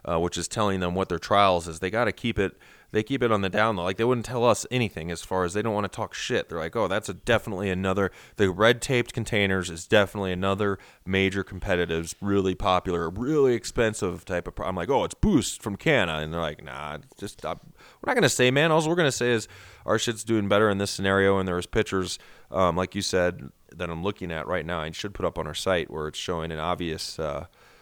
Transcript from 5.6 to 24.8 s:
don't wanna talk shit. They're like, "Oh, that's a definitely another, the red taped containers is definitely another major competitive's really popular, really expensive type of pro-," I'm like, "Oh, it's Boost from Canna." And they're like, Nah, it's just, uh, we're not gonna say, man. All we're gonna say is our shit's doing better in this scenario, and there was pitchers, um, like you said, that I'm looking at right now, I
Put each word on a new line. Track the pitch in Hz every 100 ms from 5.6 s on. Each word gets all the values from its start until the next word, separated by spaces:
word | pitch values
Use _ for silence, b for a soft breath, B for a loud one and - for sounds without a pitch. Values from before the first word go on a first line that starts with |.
don't | 113
wanna | 104 98
talk | - 101
shit. | - - 117 -
They're | 82
like, | 82 117
"Oh, | 95
that's | 101 -
a |
definitely | 90 - 113 - 92 98
another, | 92 95 95 95 B B B
the | 98
red | 90 113 123
taped | - 127 117
containers | - 110 107 98 95 87
is | 82 -
definitely | 107 98 107 95
another | 90 98 98 104 98 b b -
major | 95 95 98
competitive's | - 92 101 90 85 82 82 -
really | 101 101 95 90
popular, | 101 90 92 85 82
really | 95 123 156 131
expensive | 117 - - 113 107 95 87 -
type | 87 85
of | -
pro-," | 78
I'm | 92
like, | 90
"Oh, | 131
it's | 87
Boost | - 214 156 98 -
from | 110 98
Canna." | 160 135 87 78
And | 78
they're | 85
like, | 80 76
Nah, | 67 65 76 76
it's | - -
just, | 101 - 80
uh, | - - - b b
we're | -
not | 254
gonna | 143
say, | - 127
man. | 135 165
All | 160 156
we're | 175
gonna | 147
say | - 120
is | 113 - B B B B
our | 110
shit's | - 107
doing | - 113 101
better | 101 107
in | 98
this | 101
scenario, | - 98 98 98 98
and | 92
there | 90
was | -
pitchers, | 113 104 95 87 - b b b
um, | 90 90 85
like | 90 101
you |
said, | - 92 90 90 67 - - 82
that | 87
I'm | 82
looking | 95 - 87
at | 80 73
right | 87 78
now, |
I | 85